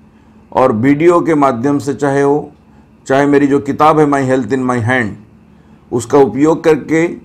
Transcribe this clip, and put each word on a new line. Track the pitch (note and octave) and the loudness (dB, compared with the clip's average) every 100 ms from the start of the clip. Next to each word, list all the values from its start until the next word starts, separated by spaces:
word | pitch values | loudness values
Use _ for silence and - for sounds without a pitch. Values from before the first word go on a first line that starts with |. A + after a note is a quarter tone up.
| _ _ _ _ - | _ _ _ _ -8
और | - B2+ | 0 0
वीडियो | A2 C3 C#3+ E3+ F3 | 2 0 2 2 2
के | C#3 | 2
माध्यम | D#3 C3+ A#2+ C3+ C#3+ | 0 0 0 -2 -4
से | C#3+ | -4
चाहे | A#2 C#3+ C#3 | -4 -2 0
हो, | C#3+ D3 - - _ _ _ _ - | 0 -2 -4 -18 _ _ _ _ -2
चाहे | C3+ C#3+ | 0 2
मेरी | C#3 C#3+ | 2 2
जो | C#3 | 0
किताब | C#3 C3+ D3+ D#3 | -2 0 2 4
है | D3+ | 2
My | C#3 C3 | 0 0
Health | C3 G#2+ C3 | -2 -2 -4
in | B2+ | -2
My | B2 A2 | -2 -2
Hand, | B2+ G#2+ - - _ _ _ _ - - | -2 -4 -8 -20 _ _ _ _ -20 -8
उसका | B2 - C#3+ | -8 0 2
उपयोग | C3+ B2+ D3+ D#3+ | 2 2 0 2
करके | E3 D3+ - D#3 E3 - | 0 0 0 -2 -2 -6